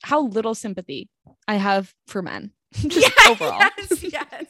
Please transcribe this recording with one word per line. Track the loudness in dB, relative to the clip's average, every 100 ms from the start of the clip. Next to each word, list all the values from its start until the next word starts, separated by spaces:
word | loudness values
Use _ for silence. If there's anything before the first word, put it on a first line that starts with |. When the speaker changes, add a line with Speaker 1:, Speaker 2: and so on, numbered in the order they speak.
Speaker 1:
how | -2 0
little | 0 -2 -4
sympathy | -6 -8 -12 -12 -12 -14 _ _ _ -4
I | -2
have | 0 0 -2 _ -12
for | -8
men. | -6 -8 -10 _
<laughs> | _
Just | -6 -2 4 4 8
Speaker 2:
<laughs> | 6
Yeah, |
Speaker 1:
overall. | 6 0 2 0 0
Speaker 2:
yes, | -6 -4
yes, | -6 -10 -10 -14